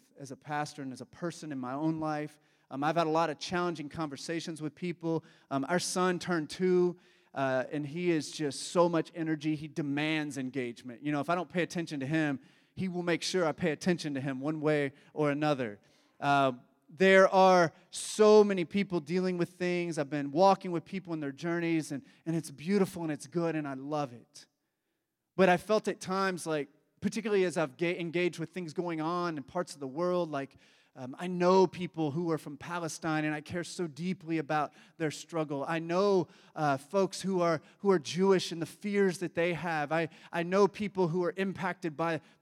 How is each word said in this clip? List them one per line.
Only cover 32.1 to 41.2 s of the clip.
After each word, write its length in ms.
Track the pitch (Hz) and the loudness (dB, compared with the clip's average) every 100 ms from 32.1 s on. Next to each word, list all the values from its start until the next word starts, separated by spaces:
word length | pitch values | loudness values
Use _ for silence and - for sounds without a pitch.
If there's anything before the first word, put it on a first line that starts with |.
who 180 | 151 170 | -2 -2
are 60 | 151 | -2
from 200 | 156 143 | -4 -14
Palestine, 640 | - 175 165 - 165 156 | -10 -6 -6 -6 -2 0
and 100 | 151 | 0
I 60 | 151 | -4
care 240 | - 175 | -6 -8
so 240 | 165 - 170 | -8 -6 -8
deeply 520 | 135 180 185 160 160 | -6 -6 -6 -4 -4
about 340 | 143 151 143 - - - | 0 -2 -2 -6 -20 -6
their 120 | 156 | -6
struggle. 540 | - - 170 151 143 139 | -6 -6 -4 -4 -4 -4
I 140 | 165 | -4
know, 480 | 165 175 202 190 151 - - | 0 2 4 2 0 -8 -16
uh, 220 | - 147 135 | -2 0 0
folks 460 | - 196 190 - | 0 0 0 -2
who 200 | 190 180 | -4 0
are, 200 | 170 156 - _ | 0 0 -4 _
who 120 | 202 | 2
are 100 | 180 | 2
Jewish 520 | 120 156 196 180 - | 2 2 4 4 2
and 100 | 170 | -6
the 40 | 156 | -8
fears 540 | - 208 202 190 165 | -6 -2 2 2 2
that 140 | 170 | -4
they 200 | 175 175 | 0 0
have. 400 | 160 175 156 143 | 0 -2 -2 0
I, 160 | 160 156 - - | 0 -2 -6 -8
I 100 | 170 | -6
know 240 | 175 190 196 | 0 4 4
people 400 | - 208 185 170 | 2 -4 0 0
who 160 | 180 | 0